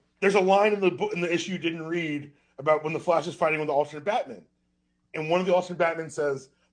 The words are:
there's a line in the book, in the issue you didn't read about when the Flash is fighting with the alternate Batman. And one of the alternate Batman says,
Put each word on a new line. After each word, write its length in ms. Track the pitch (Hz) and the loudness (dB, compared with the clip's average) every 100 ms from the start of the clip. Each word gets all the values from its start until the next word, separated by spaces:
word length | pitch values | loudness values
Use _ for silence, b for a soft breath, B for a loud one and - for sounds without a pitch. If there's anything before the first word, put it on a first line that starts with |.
| _ - | _ 0
there's 140 | 196 | 4
a 60 | 196 | 4
line 320 | 185 196 208 | 6 6 4
in 80 | 208 | 4
the 100 | 185 | 2
book, 220 | 143 208 | 2 -2
in 80 | 180 | -2
the 120 | 170 | -2
issue 200 | 170 185 | -2 -2
you 60 | 180 | -4
didn't 260 | 160 165 160 | -4 -4 -6
read 460 | 175 160 147 147 b b b | -4 -4 -6 -8 b b b
about 240 | 143 151 | 0 0
when 80 | 156 | 0
the 60 | 156 | -4
Flash 260 | - 165 160 | 0 0 0
is 80 | |
fighting 240 | 143 160 156 | -2 0 0
with 80 | 151 | 0
the 40 | |
alternate 300 | 143 143 151 | 0 0 -4
Batman. 380 | 147 240 - 110 - _ _ _ _ _ _ | -4 -4 -4 -12 -20 _ _ _ _ _ _
And 140 | 156 156 | -6 0
one 100 | 175 | 0
of 60 | 185 | 2
the 80 | |
alternate 240 | 180 180 175 | 0 0 -2
Batman 320 | 170 165 156 | -2 -2 -8
says, 380 | - 147 135 - _ _ | -4 -2 -2 -8 _ _